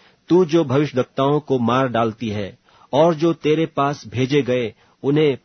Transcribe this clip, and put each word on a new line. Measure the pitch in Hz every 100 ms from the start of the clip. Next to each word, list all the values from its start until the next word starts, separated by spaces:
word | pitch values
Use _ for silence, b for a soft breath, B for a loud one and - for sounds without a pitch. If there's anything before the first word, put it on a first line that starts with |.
| b b -
तू | 175 170
जो | 165
भविष्यद्वक्ताओं | 147 135 147 127 120 - 139 147
को | - 131
मार | 117 127 131
डालती | 113 117 107 113
है | 104 92 - b b b
और | 135 170
जो | 156 170
तेरे | 160 147 156 160
पास | - 139 143 110
भेजे | 117 131 143
गए | 123 123 110 - b b
उन्हें | 131 147 151 123